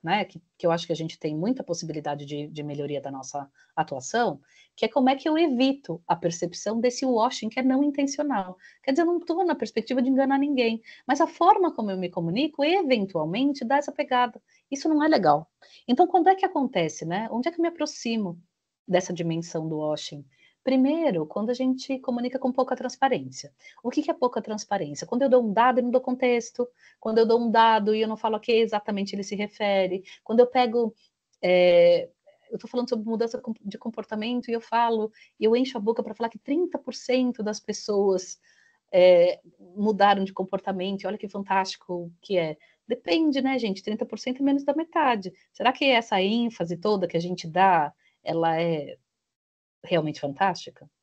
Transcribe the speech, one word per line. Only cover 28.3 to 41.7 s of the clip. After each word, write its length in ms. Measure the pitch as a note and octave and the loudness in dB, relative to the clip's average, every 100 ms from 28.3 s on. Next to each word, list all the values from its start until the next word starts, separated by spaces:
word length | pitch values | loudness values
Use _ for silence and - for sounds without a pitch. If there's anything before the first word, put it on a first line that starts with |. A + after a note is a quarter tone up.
| G#3+ | -2
a 40 | |
que 120 | - | 2
exatamente 640 | A3+ A3 G#3+ - G3+ G3 G3+ | 2 2 0 -4 -4 -4 -6
ele 80 | |
se 100 | G3 | -8
refere, 720 | G3 G#3 _ G#3 G3 F#3 F#3 - - - | -6 -6 _ 0 2 2 -2 -10 -20 0
quando 160 | A3+ | 4
eu 60 | B3 | 4
pego, 460 | B3+ B3 A#3 A3+ - _ _ _ _ | 4 0 0 -2 -6 _ _ _ _
é, 680 | F3+ F3+ F3+ F3 F3 F3 - _ _ _ _ | 2 6 6 8 6 4 0 _ _ _ _
eu 80 | G#3+ | -12
tô 80 | A#3 | -6
falando 220 | B3 A#3+ | -6 -2
sobre 180 | A#3 G#3+ | -4 -2
mudança 320 | A3 A3+ A#3+ | -2 -2 -4
com-, 140 | - A3+ | -10 -10
de 160 | G3+ A3+ | -12 -10
comportamento 720 | A#3 A3+ G#3 G#3+ A3 B3 A#3 | -10 -10 -8 -6 -4 -6 -4
e 40 | |
eu 60 | A#3 | -6
falo, 500 | A3+ A#3 A#3 A3+ G#3+ _ _ _ | -2 0 2 0 -4 _ _ _
e 60 | G#3+ | 2
eu 100 | A#3 | 2
encho 220 | C4 A#3 | 0 -2
a 20 | |
boca 240 | G#3 A3+ | -2 -2
pra 100 | G#3+ | -4
falar 140 | G#3 A#3 | -6 -8
que 100 | A3 | -8
trinta 400 | - D4 F4+ - | -4 -2 -2 -4
por 160 | - | -10
cento 480 | - - B3+ B3 B3 | -12 -2 0 0 -2
das 200 | G#3+ G#3 | -6 -6
pessoas, 760 | - G3+ - G#3 G3 C3 - - _ _ _ _ _ | -8 -8 -2 0 2 0 -4 -20 _ _ _ _ _
é, 480 | F#3 F3+ F3+ F3 - - _ F#3 | 6 8 8 6 0 -12 _ -16
mudaram 520 | F#3 G#3 F#3+ G3+ G3+ F#3+ | -2 -2 4 4 4 0
de 80 | |
comportamento, 720 | F#3+ F#3+ F#3+ G3 F#3+ F#3 G3 | -4 -6 -4 -4 -4 -4 -4
e 40 | F#3+ | -6
olha 100 | G#3 | -8
que 120 | G3+ | -10
fantástico 840 | G3+ G3 G3 F#3+ | -10 -2 -2 -2